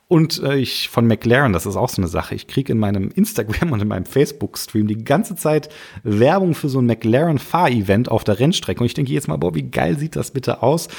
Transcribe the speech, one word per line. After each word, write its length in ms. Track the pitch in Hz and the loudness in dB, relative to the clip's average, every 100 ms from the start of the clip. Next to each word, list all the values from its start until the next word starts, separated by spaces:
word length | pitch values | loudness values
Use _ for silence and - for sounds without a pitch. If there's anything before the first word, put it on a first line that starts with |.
| - | 0
und, 340 | 165 156 - | 2 2 -2
äh, 140 | 135 139 | -2 0
ich 340 | 120 - - | -2 -4 -4
von 160 | - 117 | 0 2
McLaren, 480 | 107 110 123 139 | 2 2 4 4
das 140 | 87 - | 0 -2
ist 80 | 95 | -2
auch 140 | 123 | -2
so 120 | - | 0
eine 60 | 87 | -2
Sache, 260 | 87 - | -2 -4
ich 140 | 107 - | -8 -6
krieg 220 | - 131 | -4 -2
in 100 | 117 | 0
meinem 320 | 104 101 95 | 0 0 -2
Instagram 600 | - 208 - 110 107 170 | 0 0 0 -4 0 0
und 120 | 113 | 0
in 40 | 104 | -2
meinem 180 | 101 90 | -2 -2
Facebook-Stream 840 | 135 147 - 104 - - 110 107 | 0 0 -2 -8 -8 -4 -2 0
die 160 | 107 | -2
ganze 320 | 113 139 - 175 | 0 0 0 -4
Zeit 340 | 156 156 - - - - | 0 0 -2 -14 -20 -10
Werbung 540 | 113 104 131 190 185 151 | -2 4 4 4 2 0
für 140 | 147 | -2
so 100 | 131 | 2
ein 80 | 120 | 2
McLaren-Fahrevent 1200 | 113 113 123 170 147 - 165 170 120 95 101 127 | 2 2 2 4 0 0 2 2 2 2 2 2
auf 140 | 110 | 0
der 160 | - 101 | 0 2
Rennstrecke. 400 | 139 202 - - | 2 0 -2 -2
Und 80 | 120 | -2
ich 80 | - | 0
denke 180 | 131 | -2
jetzt 140 | 147 147 | -2 -2
mal, 100 | 160 | -2
boah, 160 | 170 | -2
wie 160 | 160 127 | -2 -4
geil 300 | - 165 156 | -2 0 0
sieht 160 | 156 - | -4 -6
das 160 | - | -6
bitte 320 | 135 - - | -6 -4 0
aus? 240 | 117 165 - | 2 0 -2